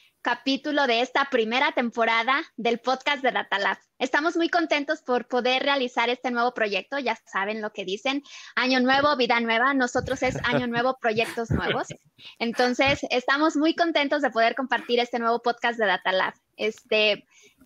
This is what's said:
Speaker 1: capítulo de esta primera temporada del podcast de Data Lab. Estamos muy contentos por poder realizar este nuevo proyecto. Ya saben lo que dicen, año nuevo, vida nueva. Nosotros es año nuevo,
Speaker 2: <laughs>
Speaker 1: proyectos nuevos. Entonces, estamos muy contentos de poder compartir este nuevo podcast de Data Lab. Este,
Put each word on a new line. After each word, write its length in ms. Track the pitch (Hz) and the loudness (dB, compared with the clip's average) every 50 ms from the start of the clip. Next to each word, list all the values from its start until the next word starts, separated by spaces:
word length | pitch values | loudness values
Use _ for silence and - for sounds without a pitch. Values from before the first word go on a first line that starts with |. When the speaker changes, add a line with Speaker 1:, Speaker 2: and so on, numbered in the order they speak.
| _ _ _ _ | _ _ _ _
Speaker 1:
capítulo 640 | - 254 240 - - 269 269 - - 302 285 294 277 | -4 -4 -4 -2 -2 -2 -2 -2 -2 -2 0 2 2
de 140 | 247 226 233 | 2 2 2
esta 280 | 247 254 - 285 277 - | 0 0 0 0 0 2
primera 420 | - 240 220 220 233 262 285 311 | 0 0 0 0 0 2 0 2
temporada 720 | 302 294 247 233 - 240 226 226 226 226 226 240 269 294 330 - _ - | 2 0 -2 -2 0 0 0 2 2 2 2 2 0 0 -2 -6 _ -4
del 220 | - 240 233 233 | -2 0 0 0
podcast 440 | - 247 262 254 - 302 294 262 262 | 0 0 -2 0 0 -2 -2 0 0
de 80 | 240 | 0
Data 260 | 196 - - - 196 196 | 0 0 -2 -2 -2 -2
Lab. 200 | 202 196 196 - _ _ _ - | 0 -2 -2 -4 _ _ _ -6
Estamos 360 | 233 262 - 294 302 339 311 | -2 0 0 0 0 0 0
muy 140 | 339 339 330 | 0 0 0
contentos 520 | - 339 330 - 311 294 285 311 320 - | 0 0 0 0 0 -2 -2 -2 -6 -6
por 260 | _ - 247 240 233 - | _ -2 -2 -2 -2 -2
poder 340 | 254 247 220 254 254 262 269 | -2 0 2 2 0 2 2
realizar 460 | 285 285 277 247 247 - 247 233 233 | 0 0 0 0 -2 -2 -2 -2 -2
este 200 | 247 - - 254 | -2 -2 -4 -4
nuevo 240 | 247 233 240 247 247 | -2 0 0 0 0
proyecto. 460 | 247 226 208 196 185 - - 269 285 | 0 -2 -2 -2 -4 -6 -6 -8 -4
Ya 160 | 254 226 226 - _ | -4 -4 -4 -4 _
saben 360 | - - 185 196 208 214 220 | -8 -6 -4 -4 -4 -4 -6
lo 100 | 214 214 | -8 -8
que 140 | - 214 190 | -8 -10 -8
dicen, 360 | 180 190 214 - 262 269 285 - - - - - - - | -6 -6 -4 -4 -4 -4 -4 -6 -10 -16 -20 -20 -8 -4
año 260 | 226 247 254 262 262 | -2 0 2 2 4
nuevo, 340 | 247 254 269 277 277 294 294 | 4 4 4 4 4 4 2
vida 240 | 254 240 226 240 233 | 2 2 2 2 2
nueva. 340 | 233 226 226 226 247 269 285 | 2 2 2 2 2 2 2
Nosotros 480 | 269 247 240 - 247 - - 262 - 262 | 2 0 0 0 -2 -2 -2 -4 -2 -2
es 120 | 247 143 - - | -2 -2 -2 -2
año 240 | 240 247 - 247 240 | 0 0 0 0 0
nuevo, 300 | 233 233 240 262 262 - | -2 0 0 0 -2 0
Speaker 2:
<laughs> 40 | |
Speaker 1:
proyectos 500 | - 233 220 226 226 226 - 233 233 - | -2 0 0 0 -2 -2 -4 -6 -4 -2
nuevos. 360 | - 185 175 214 180 254 277 - - - _ _ _ - - - - - | -2 -2 -2 -2 -2 -4 -4 -6 -10 -16 _ _ _ -20 -20 -20 -10 -6
Entonces, 600 | 226 233 214 - 247 247 247 - 269 277 285 - 294 - | -4 -2 0 2 2 2 2 2 2 2 2 0 -2 -2
estamos 440 | 240 247 - - 277 285 311 320 - | -2 -2 0 0 0 2 2 2 2
muy 200 | 285 302 330 320 | 2 2 2 2
contentos 460 | - 349 339 311 311 285 277 302 294 285 | 2 0 0 2 0 0 0 0 0 0
de 80 | 240 | 0
poder 240 | - - - - - | 2 2 2 2 2
compartir 440 | - 262 - 359 320 - - 240 240 | -2 -2 -2 -2 -2 -2 0 0 0
este 200 | 240 - - 240 | 0 0 -2 -2
nuevo 220 | 233 226 233 233 | 0 0 0 0
podcast 380 | - 240 233 - - 240 233 233 | 0 -2 -2 0 -2 -2 -2 0
de 60 | 220 | 0
Data 260 | 196 185 185 - 185 | 0 0 0 0 -2
Lab. 220 | 185 185 165 - - _ _ _ _ - | 0 0 0 -2 -4 _ _ _ _ -6
Este, 680 | 214 214 214 - - - 220 214 214 214 202 - - _ _ _ - _ _ _ - | -6 -6 -6 -8 -6 -2 0 2 2 2 0 -2 -6 _ _ _ -20 _ _ _ -20